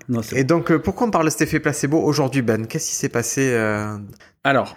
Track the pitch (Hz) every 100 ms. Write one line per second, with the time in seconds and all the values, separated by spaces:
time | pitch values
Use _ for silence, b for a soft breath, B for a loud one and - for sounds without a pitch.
0 | - 117 110 131 135 170 170 160 - -
1 | 240 185 156 - 151 151 151 135 139 160
2 | 113 143 131 135 117 110 113 160 - -
3 | 139 120 - - 135 117 110 104 107 104
4 | 101 - B _ 139 135 101